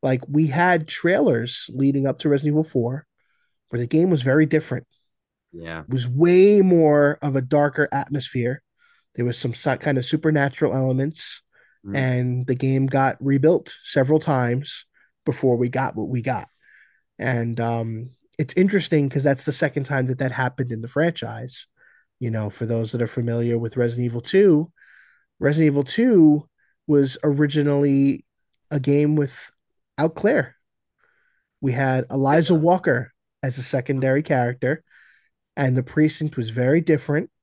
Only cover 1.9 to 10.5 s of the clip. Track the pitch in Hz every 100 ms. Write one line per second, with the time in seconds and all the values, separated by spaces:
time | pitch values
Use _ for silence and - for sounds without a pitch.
1.9 | 139 135 131 160 143 151 151 156 135 117
2.9 | 135 - _ _ _ _ _ _ 120 120
3.9 | 156 185 160 127 139 156 156 - 123 -
4.9 | _ _ _ _ _ _ 85 82 82 78
5.9 | 127 123 127 170 180 196 208 190 175 156
6.9 | 147 143 147 147 135 127 151 147 135 147
7.9 | 139 - 147 131 131 117 139 _ _ _
8.9 | _ _ - 120 117 127 120 - 127 -
9.9 | 135 123 156 156 151 139